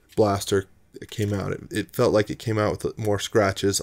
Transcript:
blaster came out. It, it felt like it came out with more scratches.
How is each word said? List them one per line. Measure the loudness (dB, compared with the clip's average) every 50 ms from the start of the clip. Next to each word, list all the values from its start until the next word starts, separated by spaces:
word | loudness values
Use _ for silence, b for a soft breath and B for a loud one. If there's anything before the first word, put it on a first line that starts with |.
| _ _ 0
blaster | 2 4 4 4 0 0 0 0 0 0 -2 _ _ _ _ -20 -18 -18 -12
came | -6 -4 -2 -2 -2
out. | -2 -2 -4 -6
It, | -6 -8 -8
it | -6 -6 -6 -4 -2
felt | 0 2 4 4
like | 4 2 2
it | -2 -6
came | -4 -2 0 0
out | 0 0 -2 -2 -4
with | -6 -6 -4
more | -2 -2 -2 -2
scratches. | -2 0 2 2 2 2 2 0 0 0 0 0